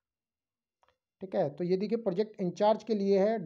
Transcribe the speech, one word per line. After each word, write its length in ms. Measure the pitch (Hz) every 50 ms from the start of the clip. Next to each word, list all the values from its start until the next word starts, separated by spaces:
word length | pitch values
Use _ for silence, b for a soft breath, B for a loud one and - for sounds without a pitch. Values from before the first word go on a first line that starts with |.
| _ _ _ _ _ _ _ _ _ _ _ _ _ _ _ _ _ _ _ _ _ _ _ _
ठीक 140 | 196 185 208
है। 140 | 208 175 139 147
तो 80 | - 180
ये 140 | 175 185
देखिए 200 | 190 208 - 226
प्रोजेक्ट 440 | 226 226 202 175 180 214 220 - -
इंचार्ज 420 | 196 175 175 - 208 208 220 214 -
के 100 | - 220
लिए 220 | 202 196 196 196 190
है, 180 | 190 214 226 220 170